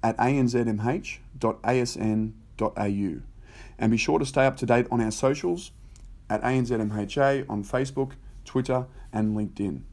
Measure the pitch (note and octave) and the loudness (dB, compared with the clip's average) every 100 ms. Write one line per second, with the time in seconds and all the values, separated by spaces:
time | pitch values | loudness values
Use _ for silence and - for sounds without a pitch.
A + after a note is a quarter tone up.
0 | A2+ A2 B2 C#3 B2+ B2 A#2 G#2+ A2 E3+ | 0 2 2 4 4 2 0 0 0 -2
1 | - - - C3 A2+ - - B2+ A#2+ - | -6 -12 -14 -2 -2 0 2 2 0 -2
2 | A2 G#2+ A2 A2 - - A2 - G2+ G2+ | 0 0 0 -6 -18 -4 -2 0 -2 0
3 | G2 B1+ - - - - - - A2 A2+ | -2 -4 -12 -18 -20 -20 -20 0 2 4
4 | - E3 C#3 - C3+ C3 B2 A#2+ B2 A#2+ | 4 2 2 4 4 4 4 4 4 2
5 | A2+ A2 C3+ C#3+ F3 F3 - - - - | 0 2 0 0 -2 -2 -6 -18 -20 -18
6 | - - - G#2+ B2 C3 A#2+ A#2+ G#2+ G#2 | -18 -18 -4 -2 2 0 2 0 0 -2
7 | G2+ - C#3 C#3 C3+ G#2 G2+ B2+ C3+ C#3 | -4 2 2 2 -2 -6 -2 -2 -2 -2
8 | C3+ - - - - C3 B2 B2+ C3 - | -4 -6 -18 -18 -4 -4 0 0 -2 -12
9 | - A2 G#2+ G#2+ G#2 - G2 C#2 - | -8 -2 0 0 -4 -4 -4 -4 -10